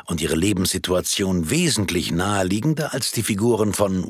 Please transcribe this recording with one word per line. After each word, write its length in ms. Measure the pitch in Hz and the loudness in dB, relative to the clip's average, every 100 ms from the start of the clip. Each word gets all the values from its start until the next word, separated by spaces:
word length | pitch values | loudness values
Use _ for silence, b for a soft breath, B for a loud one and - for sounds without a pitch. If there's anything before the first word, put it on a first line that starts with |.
| B | B
und 140 | 85 | -4
ihre 140 | 78 | 0
Lebenssituation 1120 | 78 98 95 90 92 87 90 - - 95 92 80 | 2 2 2 0 -2 0 0 0 -2 0 0 0
wesentlich 600 | 156 175 - 95 87 - | 2 2 0 0 -2 0
naheliegender 840 | 85 98 101 92 104 147 151 147 | 0 0 0 0 0 0 0 -2
als 200 | 139 - | -4 -4
die 100 | - | -2
Figuren 500 | 104 98 120 107 107 | -2 0 2 2 2
von 320 | 92 101 92 - | 2 0 0 0